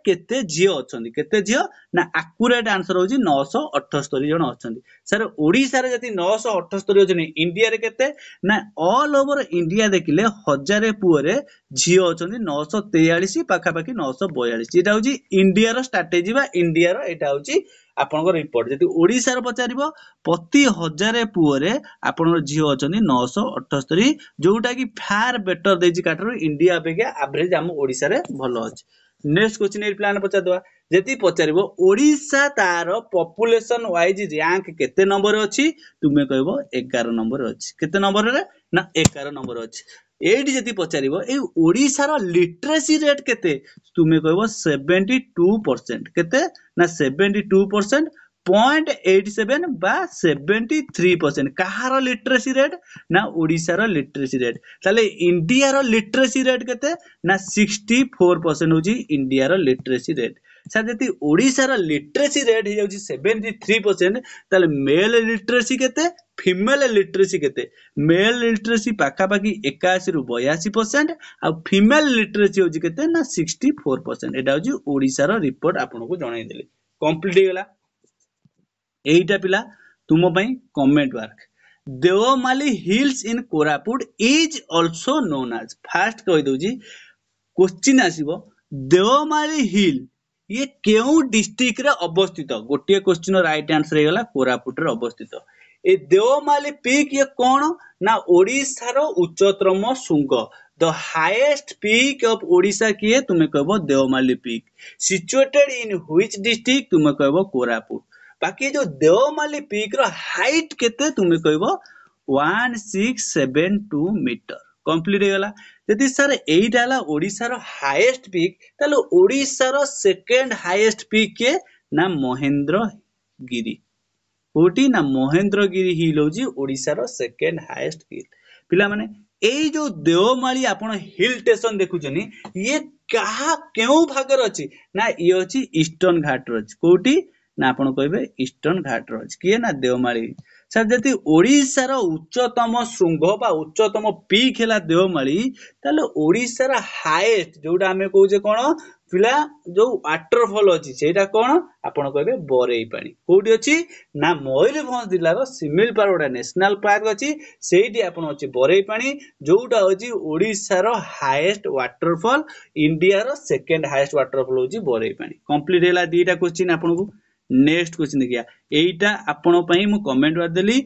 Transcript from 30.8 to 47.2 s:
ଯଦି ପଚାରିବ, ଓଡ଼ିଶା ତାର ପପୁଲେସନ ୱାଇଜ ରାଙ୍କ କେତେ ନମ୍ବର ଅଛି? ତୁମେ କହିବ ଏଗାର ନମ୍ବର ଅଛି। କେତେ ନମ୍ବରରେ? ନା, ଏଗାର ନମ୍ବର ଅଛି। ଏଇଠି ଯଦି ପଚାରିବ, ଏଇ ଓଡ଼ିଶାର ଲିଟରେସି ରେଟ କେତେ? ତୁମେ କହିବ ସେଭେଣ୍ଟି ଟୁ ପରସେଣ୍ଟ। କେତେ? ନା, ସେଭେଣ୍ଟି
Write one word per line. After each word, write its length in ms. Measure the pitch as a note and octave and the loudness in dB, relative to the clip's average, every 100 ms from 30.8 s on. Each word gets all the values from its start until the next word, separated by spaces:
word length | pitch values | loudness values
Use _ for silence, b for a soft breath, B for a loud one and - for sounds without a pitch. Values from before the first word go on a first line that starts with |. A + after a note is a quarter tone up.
| b | b
ଯଦି 220 | F3 G3 C4 | 0 0 0
ପଚାରିବ, 440 | F#3 E3 D#3 E3 G3 - | 0 2 2 2 0 2
ଓଡ଼ିଶା 680 | F#3 G#3 D4 C#4+ - C4+ C#4+ | 4 6 4 2 0 0 0
ତାର 520 | C#4+ F#3 E3+ E3+ G#3+ | 2 0 0 -2 -4
ପପୁଲେସନ 840 | A#3 F3+ E3 - A3+ A3+ A3 A#3+ A3+ | -2 -2 -2 -2 2 2 0 -4 -2
ୱାଇଜ 340 | E3+ F3 G3 F#3+ | 0 2 0 -4
ରାଙ୍କ 340 | D3+ D#3+ F#3 F#3+ | -2 0 -2 -4
କେତେ 340 | E3 C3 - G3 | -4 -2 2 2
ନମ୍ବର 300 | G3 G3+ G#3+ G#3 | 2 2 2 0
ଅଛି? 240 | - D4+ | 0 -2
ତୁମେ 540 | D#4 - _ D3 C#3+ C3+ | -2 -12 _ 0 2 2
କହିବ 240 | C3+ D3+ C4+ C#4 | 0 -2 -4 -6
ଏଗାର 340 | B2+ B2+ B2 A#2 | -8 -4 -4 -2
ନମ୍ବର 300 | A#2 A2+ C#3 A2+ | -2 -4 -4 -6
ଅଛି। 200 | A2+ - - | -8 -14 -8
କେତେ 200 | D#3+ F#3+ | -4 -2
ନମ୍ବରରେ? 420 | G3 G3 G#3+ C#4 F#4+ b _ | 0 0 0 -2 -4 b _
ନା, 80 | E3+ F3 D#3+ | -2 0 0
ଏଗାର 360 | D#3+ C#3+ C#3+ | -2 -2 -12
ନମ୍ବର 260 | C#3+ B2+ A#2 | -12 -10 -10
ଅଛି। 200 | A2+ - - b b - | -12 -16 -20 b b -4
ଏଇଠି 300 | E3+ B3 C#4+ | 0 2 0
ଯଦି 200 | C4 A3+ | -4 -4
ପଚାରିବ, 500 | G3 E3 D#3+ C3+ E3 - | -6 -4 -2 -2 -4 -4
ଏଇ 100 | C4+ - - | -6 -4 0
ଓଡ଼ିଶାର 600 | E3 G#3 C#4 C4 C#4+ D4+ | 2 4 2 0 0 0
ଲିଟରେସି 800 | F#3 E3+ F3 - C#4 D#4 D4+ D4+ | 0 0 0 -2 -2 -2 0 0
ରେଟ 240 | D4+ C#4+ | 2 0
କେତେ? 320 | C#4 A3+ F3 C3+ - b _ - | -2 -2 -2 -2 -6 b _ 0
ତୁମେ 240 | D#3+ D#3+ | 4 4
କହିବ 260 | D#3 F3 A3 | 2 0 0
ସେଭେଣ୍ଟି 760 | - D#3+ C#3 C#3 F#3 G3 B3+ | -2 -2 -2 2 0 2 -2
ଟୁ 280 | - - F3 A3 G3+ | -2 0 2 2 0
ପରସେଣ୍ଟ। 380 | A#2+ - A#2 - - | -4 -4 -10 -8 -4
କେତେ? 260 | E3 B3+ E4+ - b - | 0 0 -2 -6 b 0
ନା, 60 | E3+ | 0
ସେଭେଣ୍ଟି 560 | E3+ C#3 C#3+ | 0 -2 0